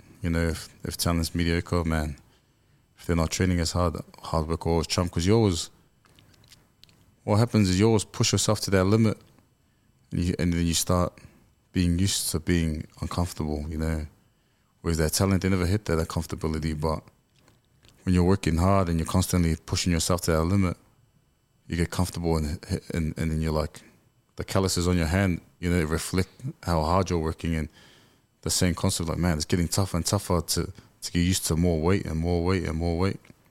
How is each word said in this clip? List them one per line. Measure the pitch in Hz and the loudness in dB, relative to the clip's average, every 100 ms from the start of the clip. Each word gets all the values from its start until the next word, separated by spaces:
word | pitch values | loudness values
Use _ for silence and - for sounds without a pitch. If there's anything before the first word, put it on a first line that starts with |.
| - - | -20 -6
You | 87 | -2
know, | 82 82 | 0 0
if, | 80 - - | -2 -10 -12
if | 85 - | -10 -2
talent's | 87 85 82 | 0 0 -2
mediocre, | 87 85 85 - 90 | -2 0 0 0 -2
man, | 82 80 76 71 _ _ _ _ _ _ _ _ | 0 0 -2 -8 _ _ _ _ _ _ _ _
if | - | -2
they're | 85 | 0
not | 80 | 0
training | - 92 87 | 0 0 0
as | 80 | 0
hard, | 87 87 - - - | 0 0 -2 -10 -16
hard | - 82 78 | -4 -2 -2
work | 80 82 | -2 0
always | 82 78 | 0 0
trump. | - 87 | -2 -2
'Cause | 85 87 | -2 2
you | |
always, | 113 104 85 - - _ _ _ - _ _ _ - _ _ - _ _ _ | 4 4 0 -6 -14 _ _ _ -20 _ _ _ -20 _ _ -20 _ _ _
what | 107 104 | 0 2
happens | 120 107 92 | 4 4 4
is | 92 | 4
you | 113 | 4
always | 107 | 2
push | - - 113 | 0 -2 0
yourself | 101 - 104 | 2 2 0
to | - | 2
that | 95 | 2
limit, | 95 113 110 - - _ _ _ _ _ _ _ _ | 4 4 4 0 -10 _ _ _ _ _ _ _ _
and, | 85 | -2
you, | 87 - | -2 0
and | 87 | 2
then | 85 85 | 2 2
you | |
start | 82 - 90 87 - - - _ _ _ | 0 2 2 0 -4 -20 -20 _ _ _
being | 95 87 85 | 0 2 2
used | 101 - - | 0 0 -2
to | 82 | -4
being | - 87 82 78 - - | 0 2 2 -4 -10 -10
uncomfortable, | - - 85 - 78 76 76 | -6 -4 -4 -4 -6 -4 -6
you | 78 | -4
know. | 80 78 76 - _ _ _ _ _ _ | -2 -4 -6 -14 _ _ _ _ _ _
Whereas | 87 80 | -2 0
that | 80 | 0
talent, | - 98 95 | 2 2 2
they | 92 | 2
never | 95 87 | 0 0
hit | 104 | 0
that, | - 80 | 0 -2
that | 82 | -2
comfortability, | 82 82 82 82 78 78 76 | -6 -6 -6 -4 -4 -4 -4
but | 80 78 - _ _ _ _ _ _ _ - _ | -4 -4 -8 _ _ _ _ _ _ _ -20 _
when | 92 | 0
you're | 90 | 4
working | 87 101 80 82 | 4 2 2 4
hard | 92 98 85 | 4 4 2
and | 82 | 0
you're | 78 | 0
constantly | 92 90 90 82 80 - | 0 2 2 0 -2 -4
pushing | 90 92 | -2 0
yourself | 82 - 87 | 0 0 0
to | - | 2
that | 80 | 2
limit, | 85 101 90 - _ _ _ _ _ _ _ _ - | 2 2 0 -4 _ _ _ _ _ _ _ _ -8
you | 82 | -4
get | 82 | -2
comfortable | - 90 85 85 80 | -2 -4 -2 -2 0
and, | 76 92 - 90 - | -2 -6 -6 -8 -4
and, | - 78 - | -4 -4 -4
and | 80 | -4
then | 78 | -2
you're | 78 | -2
like, | 78 76 - - _ _ _ _ | -2 -4 -10 -20 _ _ _ _
the | - | -14
calluses | - 98 95 90 87 | -4 -2 0 0 0
on | 90 | 0
your | 80 | 2
hand, | 95 98 80 - _ | 2 0 -2 -8 _
you | 87 | -2
know, | 87 | 0
reflect | 78 82 - 90 - - 127 - | 0 -2 -2 -2 -4 -8 -14 -8
how | - 82 | -2 0
hard | 78 92 90 | 2 0 0
you're | 87 | -2
working. | 80 - 82 | -2 -4 -4
And | 80 73 - - - _ _ _ _ | -4 -6 -12 -20 -20 _ _ _ _
the | - | -4
same | - 90 | 0 0
concept, | 85 95 - 80 | 2 -2 -2 -4
like, | 78 | 0
man, | 87 78 | 0 0
it's | |
getting | - 92 85 | 0 0 2
tougher | - 95 85 | 0 0 -2
and | |
tougher | - 101 - 87 | -2 -2 0 -2
to, | - 85 80 - - _ | 0 -4 -4 -10 -20 _
to | - | -4
get | 87 | 0
used | 87 92 - | 0 0 0
to | 80 | 0
more | 87 82 | 2 2
weight | 82 98 | 2 0
and | 82 80 | -2 -2
more | 85 87 | 0 0
weight | 87 92 | 0 0
and | 82 80 | -2 -2
more | 85 85 | -2 0
weight. | 98 - - - _ | -2 -4 -12 -20 _